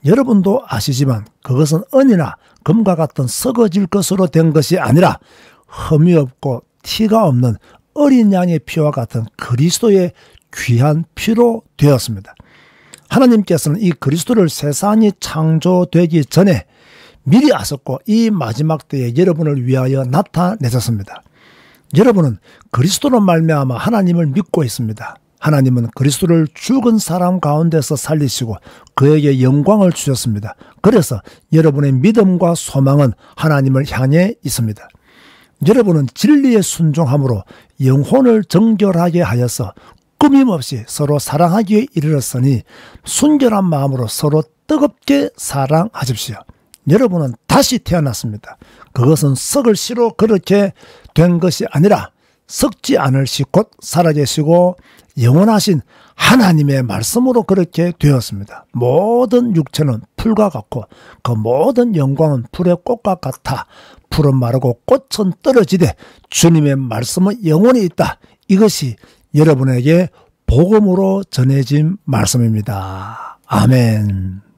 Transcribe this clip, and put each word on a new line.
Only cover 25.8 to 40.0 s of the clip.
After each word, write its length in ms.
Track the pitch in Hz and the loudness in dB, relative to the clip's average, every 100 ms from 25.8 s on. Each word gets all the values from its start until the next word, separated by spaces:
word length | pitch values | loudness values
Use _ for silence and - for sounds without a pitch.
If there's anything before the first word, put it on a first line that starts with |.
| 117 - | -2 -2
그리스도를 520 | 135 139 180 165 156 | -2 0 0 0 0
죽은 460 | - - 269 240 220 | -6 -4 0 2 0
사람 400 | - 175 180 185 | -2 -2 -2 -2
가운데서 560 | 160 151 165 160 139 147 | -2 0 0 0 -2 -6
살리시고 600 | - 156 143 - 117 104 - - _ | -4 -2 -2 -4 -8 -8 -14 -20 _
그에게 480 | - 139 156 147 135 | 0 2 4 2 2
영광을 500 | 127 139 143 214 185 | 2 2 2 2 2
주셨습니다. 640 | 165 - 131 123 104 101 - - _ | 0 -4 -4 -4 -6 -8 -14 -20 _
그래서 400 | - 233 151 107 - - _ | 2 2 0 -6 -10 -20 _
여러분의 400 | 156 160 139 143 | 2 2 2 0
믿음과 640 | 135 160 233 196 180 170 170 | 2 2 4 2 2 0 -2
소망은 580 | - - 135 143 139 - _ - | -6 -2 2 2 2 -2 _ -6
하나님을 500 | 156 143 135 131 143 | -2 0 0 0 -2
향해 440 | - 131 156 190 240 | -4 0 2 0 -4
있습니다. 440 | 143 113 113 107 - _ _ _ - _ _ _ 143 | -8 -6 -6 -6 -16 _ _ _ -20 _ _ _ 0
여러분은 400 | 233 214 165 131 | 2 2 0 -2
진리에 480 | - 226 294 269 226 | -2 2 2 4 2
순종함으로 840 | 180 - 165 147 147 143 135 107 - - _ _ | 0 -2 -2 0 0 0 0 -4 -6 -20 _ _
영혼을 600 | 131 135 139 254 254 226 | 0 0 2 2 4 2
정결하게 800 | 202 170 226 214 202 170 175 170 | 2 2 2 2 0 0 0 0
하여서 520 | 156 120 123 - 101 - - _ | 0 0 -2 -4 -10 -12 -20 _